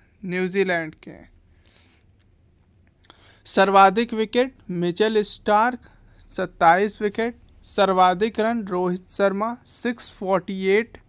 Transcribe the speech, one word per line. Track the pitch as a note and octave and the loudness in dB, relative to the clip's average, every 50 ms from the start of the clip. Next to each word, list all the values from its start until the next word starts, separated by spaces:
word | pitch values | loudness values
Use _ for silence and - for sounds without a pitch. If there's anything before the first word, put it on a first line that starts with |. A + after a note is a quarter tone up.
| _ _ _ _ - | _ _ _ _ -10
न्यूजीलैंड | F3+ F3+ F#3 F#3 F#3 F#3 G3 F#3+ F#3 F3 E3+ D#3+ D#3 - - - - | -6 -4 -4 -4 -2 0 -2 0 0 -2 -4 -4 -8 -12 -16 -18 -20
के। | - D#2+ - - _ _ _ _ _ _ _ _ - - - - _ _ _ _ _ _ _ _ _ _ _ _ _ _ _ _ _ _ _ _ _ _ _ - - - - - - _ - | -20 -20 -20 -20 _ _ _ _ _ _ _ _ -20 -20 -20 -20 _ _ _ _ _ _ _ _ _ _ _ _ _ _ _ _ _ _ _ _ _ _ _ -20 -20 -20 -20 -20 -20 _ -12
सर्वाधिक | - - G3+ F#3+ G3 G3 G3 G3 F#3+ F#3 A3+ A#3 A#3 A#3 | -4 0 2 2 6 6 6 6 6 6 2 -2 -2 -2
विकेट | A3 A3 G#3+ - A#3+ B3+ C4 - _ _ - | -4 -4 -2 0 0 -2 -2 -4 _ _ -10
मिचेल | F3+ F3 F3 F3 F3 - G#3+ A3 A3 G#3 | -6 -4 -4 -2 0 0 0 0 2 0
स्टार्क, | G#3 - - - - G#3 G#3 G#3+ A3+ B3 B3 A#3+ - - - _ _ _ _ - - - | -2 -2 -4 -6 -2 0 2 2 2 0 -2 -6 -12 -20 -20 _ _ _ _ -20 -20 -12
सत्ताईस | - - F#3 F3 - - F3 E3 E3+ F#3+ G#3 G#3+ G#3 - | -8 -8 -8 -6 -2 2 4 6 6 6 4 -2 -4 -4
विकेट। | G#3+ G#3 - A3+ A3+ A#3+ A#3+ - _ _ _ - - | -6 -6 -4 -4 -4 -4 -6 -10 _ _ _ -20 -16
सर्वाधिक | - - - G3 F#3+ F#3+ F#3 F#3 F3+ F#3 F3 G#3+ A#3 A3+ - | -6 0 2 2 2 4 4 4 4 4 2 -2 -2 -2 -2
रन | G#3+ A3+ A#3 A#3 G3+ F#3+ | -2 -2 -2 -4 -6 -4
रोहित | F3+ F3+ F3+ F3+ F3+ F#3 - - | -4 -2 -2 -2 -4 -6 -8 -8
शर्मा, | - - G3 G3 F#3+ G3 G#3+ A#3 A#3+ - - | -4 -2 0 0 0 -2 -4 -6 -6 -10 -12
सिक्स | - - - - A#3+ A#3+ A#3 - - - | -10 -8 -4 -4 -4 -4 -2 -4 -4 -4
फ़ोर्टी | - - F#3 F#3+ F3+ F3+ - G3 F#3+ F#3+ F#3+ | -4 -2 -2 -2 -2 -2 -4 -8 -4 -2 0
एट | G3 A3 A#3 - - - _ | 0 0 0 -2 -8 -20 _